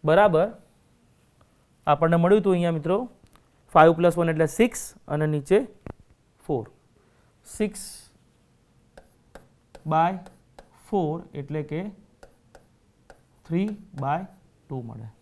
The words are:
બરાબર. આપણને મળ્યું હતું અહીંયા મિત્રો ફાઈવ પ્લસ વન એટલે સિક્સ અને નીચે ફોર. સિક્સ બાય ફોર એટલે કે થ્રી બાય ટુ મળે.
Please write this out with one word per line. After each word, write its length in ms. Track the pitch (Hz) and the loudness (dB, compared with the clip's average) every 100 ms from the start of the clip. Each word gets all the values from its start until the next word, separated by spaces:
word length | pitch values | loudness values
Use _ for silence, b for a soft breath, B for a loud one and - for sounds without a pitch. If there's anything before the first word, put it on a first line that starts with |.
બરાબર. 420 | 156 170 208 160 202 - _ _ _ _ _ _ _ _ _ _ _ _ - | 4 4 4 4 0 -6 _ _ _ _ _ _ _ _ _ _ _ _ -2
આપણને 300 | 147 165 170 | 0 2 2
મળ્યું 180 | 170 208 | 4 4
હતું 120 | 196 | 2
અહીંયા 240 | 180 175 165 | 0 0 -4
મિત્રો 180 | 160 190 247 - _ - _ _ _ | -2 -4 -4 -14 _ -20 _ _ _
ફાઈવ 180 | 165 160 170 | 6 6 8
પ્લસ 160 | 175 170 | 2 2
વન 120 | 165 | -2
એટલે 160 | 156 156 - | 0 -2 2
સિક્સ 220 | 240 - - - - | 0 0 -14 -16 -8
અને 140 | 147 151 | -2 -2
નીચે 240 | 151 139 196 269 - - - - _ _ _ | -2 2 0 0 -12 -20 -20 -20 _ _ _
ફોર. 200 | - 139 104 _ _ _ _ _ _ _ - | -6 -6 -6 _ _ _ _ _ _ _ -20
સિક્સ 360 | - 214 - - - - _ _ _ _ _ _ _ _ - _ _ _ - _ _ _ - 156 | -6 -6 -6 -16 -18 -20 _ _ _ _ _ _ _ _ -20 _ _ _ -20 _ _ _ -16 -2
બાય 260 | 156 165 185 - _ _ - - _ - | 0 0 -2 -12 _ _ -20 -20 _ -4
ફોર 260 | 202 160 160 - 147 | -2 -2 -4 -10 -14
એટલે 220 | 139 151 147 | -8 -8 -6
કે 100 | 151 202 190 _ _ - _ _ - _ _ _ _ _ - _ _ - | -8 -10 -14 _ _ -20 _ _ -20 _ _ _ _ _ -20 _ _ -6
થ્રી 220 | 165 208 208 - 139 | -4 -4 -8 -16 -8
બાય 220 | 135 156 190 | -4 -4 -6
ટુ 500 | - _ _ _ 135 117 | -18 _ _ _ -12 -10
મળે. 200 | 113 110 - | -14 -16 -20